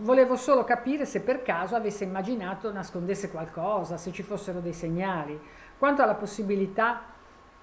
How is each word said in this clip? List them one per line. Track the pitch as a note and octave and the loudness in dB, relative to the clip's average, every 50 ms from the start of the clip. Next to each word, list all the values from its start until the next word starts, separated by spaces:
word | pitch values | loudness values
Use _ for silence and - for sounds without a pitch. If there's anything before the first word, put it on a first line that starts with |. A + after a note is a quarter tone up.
volevo | G#3+ A3+ C4 C4+ B3+ B3+ B3+ | 2 6 6 8 6 6 4
solo | - - D4 C#4 B3 A#3 | 2 2 4 4 4 4
capire | - A#3+ A#3+ - B3+ C#4+ D4 C4 | 4 0 0 0 0 -2 -2 -2
se | - - F#3+ | -2 -4 -2
per | F#3+ A#3 C4 C4+ | 0 -2 -2 0
caso | - - E3+ E3+ F#3 F3+ A#3 | 0 -2 -2 -2 -2 -2 -2
avesse | A#3 G#3+ G3+ G3+ - G3+ | 0 0 -2 -4 -4 -4
immaginato | F#3 F#3+ F#3+ F#3 A3 B3+ A3+ F3+ F3+ G3 - - G#3+ | -4 -4 -4 -2 -2 -2 -4 -4 -6 -6 -6 -6 -6
nascondesse | G3+ F#3+ F3+ - - F3 F3 F#3 G3 - G3 - | -6 -6 -8 -6 -6 -4 -2 -2 -4 -4 -4 -6
qualcosa, | - D#3+ D#3+ D#3+ - E3+ E3 - G#3+ G3 E3+ D#3 F3 | -6 -8 -8 -8 -6 -4 -2 0 0 0 -2 -4 -6
se | - - F#3+ | -6 -6 -8
ci | E3+ - | -8 -8
fossero | F#3+ - G3+ G3 - F#3+ F3 F3+ | -6 -6 -6 -6 -6 -6 -6 -4
dei | E3+ F3 D#3+ | -4 -6 -6
segnali. | - E3+ E3 E3 F3 F#3+ G3 F#3 D#3+ D3 D3 D3+ D3+ - - - - - - - - | -4 -4 -2 -2 0 0 0 -2 -2 -4 -6 -8 -10 -12 -16 -20 -20 -20 -20 -2 2
Quanto | C4 C#4+ C#4 C#4 B3 | 4 4 6 6 6
alla | G#3+ G#3+ | 6 4
possibilità | G#3+ G#3+ G3 - - G#3 G3 G3+ G3 G3 F#3+ - A3 A3 A#3 A#3+ - - - - - - - - - - - - - | 2 -2 -6 -4 -4 -2 0 2 2 0 0 2 2 2 2 2 -2 -6 -14 -20 -20 -20 -20 -20 -20 -20 -20 -20 -20